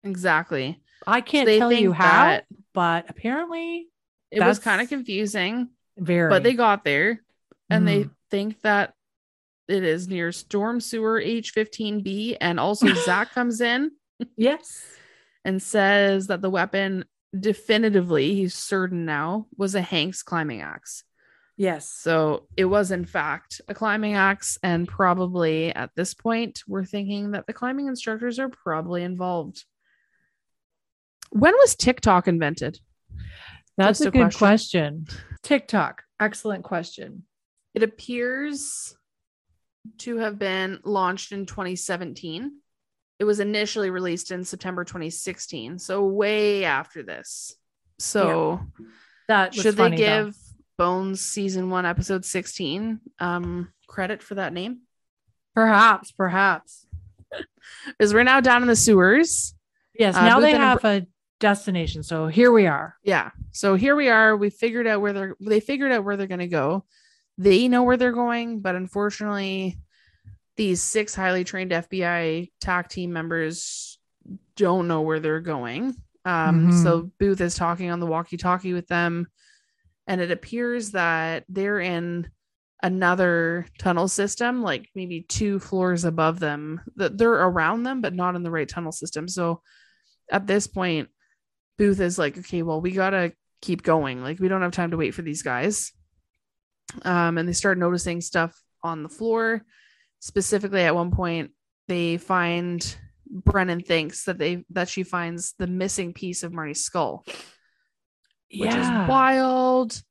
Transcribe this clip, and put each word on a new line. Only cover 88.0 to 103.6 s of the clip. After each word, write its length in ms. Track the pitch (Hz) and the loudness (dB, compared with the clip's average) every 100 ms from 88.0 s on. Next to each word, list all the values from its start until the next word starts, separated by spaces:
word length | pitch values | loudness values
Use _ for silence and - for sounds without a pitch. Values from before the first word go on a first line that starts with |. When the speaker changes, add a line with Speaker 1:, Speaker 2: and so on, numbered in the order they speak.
Speaker 1:
but 120 | 208 | -4
not 220 | 180 180 180 | -2 -4 -4
in 80 | |
the 80 | 170 | -4
right 180 | 165 139 | -4 -4
tunnel 220 | - 165 | -6 -8
system. 360 | - - 151 175 | -10 -10 -10 -8
So 340 | 185 170 165 _ _ _ _ _ _ - | -4 -2 -4 _ _ _ _ _ _ -4
at 140 | 202 196 | -4 0
this 200 | 202 - | -2 -2
point, 420 | 190 180 160 - _ _ _ _ _ _ - | -4 -2 -2 -6 _ _ _ _ _ _ 2
Booth 200 | 208 196 | 2 4
is 200 | 175 180 | 0 0
like, 180 | 147 160 | -2 -2
"Okay, 240 | 180 175 | -6 -4
well, 180 | 165 160 | -2 -2
we 120 | 175 | -2
gotta 420 | 190 190 190 170 - _ _ | 0 0 0 -2 -6 _ _
keep 200 | - 175 | -6 -2
going. 400 | - 160 139 127 | 2 2 2 -6
Like, 180 | 127 170 | -8 -2
we 80 | 185 | 0
don't 140 | 190 | 0
have 100 | 175 | -2
time 200 | 175 170 | -2 -4
to 60 | 165 | -2
wait 180 | 151 - | -4 -4
for 80 | |
these 180 | 165 156 | -8 -6
guys." 500 | 143 123 170 208 - _ _ _ _ _ _ _ _ _ - - | -4 -2 -2 -4 -8 _ _ _ _ _ _ _ _ _ -20 -10
Um, 340 | - 175 170 165 | -2 0 0 0
and 100 | 175 | -2
they 40 | |
start 260 | 175 202 185 | -2 0 0
noticing 420 | 175 175 180 170 | 0 0 -4 -6
stuff 400 | 170 175 170 _ _ _ | -4 -2 -2 _ _ _
on 180 | 170 160 | -10 -8
the 80 | 151 | -10
floor. 560 | - 226 226 226 226 _ _ _ _ _ _ | -6 -2 -2 -2 -4 _ _ _ _ _ _
Specifically, 640 | - 202 185 208 202 196 | -6 -4 -2 -2 -2 0
at 120 | 170 170 | 2 0
one 140 | 175 | 0
point, 400 | 175 175 165 147 _ _ _ - | -2 -2 -4 -8 _ _ _ -6
they 300 | 175 170 170 | -2 -2 -2
find, 800 | - 185 170 170 175 175 - - - _ - | 0 0 0 -2 -4 -6 -8 -10 -20 _ -16
Brennan 540 | 185 - 202 | 0 2 2